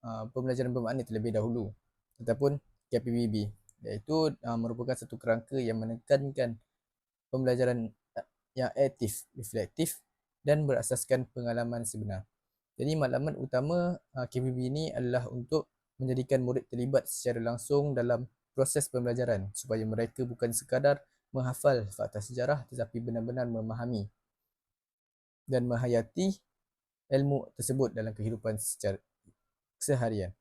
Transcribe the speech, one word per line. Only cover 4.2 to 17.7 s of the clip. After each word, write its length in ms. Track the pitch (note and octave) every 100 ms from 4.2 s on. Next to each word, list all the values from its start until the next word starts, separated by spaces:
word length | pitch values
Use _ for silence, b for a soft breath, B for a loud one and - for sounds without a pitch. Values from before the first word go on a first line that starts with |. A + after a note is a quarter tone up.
| D#3 C3+
ah, 160 | A#2+ A#2
merupakan 400 | A#2 A#2 B2 B2+
satu 240 | A#2 A2
kerangka 400 | A#2 A2+ A#2 C3+
yang 240 | A#2+ A2+
menekankan 720 | A2+ A#2 - C#3+ C#3 C3+ A#2+ A2+ _ _ _ _ _ _ _
pembelajaran, 640 | C3 C3 B2 B2+ B2 A2+ - _ -
ah, 80 | - _ _ -
yang 140 | B2+
aktif, 560 | - C3+ - A2+ - - -
reflektif 640 | A2+ A2 G#2+ - E3 - _ _ _ _
dan 240 | C#3+ D3+ D3
berasaskan 640 | B2 - B2+ - C3 B2+
pengalaman 560 | - A#2+ A#2 A#2 A#2+ A2+
sebenar. 400 | A2 G#2 F#2+ G#2 _ _ _ _
Jadi 240 | _ C3+ D#3
matlamat 400 | C3+ B2+ D3 -
utama, 560 | C3 B2+ C#3+ F3 F3 F3+ _ C3
ah, 80 | B2
K 160 | B2+
P 80 | B2+
B 40 |
B 40 | B2+ B2+
ini 180 | C#3+ D#3+
adalah 400 | - B2 B2 B2
untuk 400 | B2 A#2 D#3 - _ _ _
menjadikan 420 | B2+ B2+ C3 C3+
murid 240 | B2 B2+ -
terlibat 400 | A#2+ B2 C3+ -
secara 320 | - - A#2
langsung 560 | A2+ A#2+ -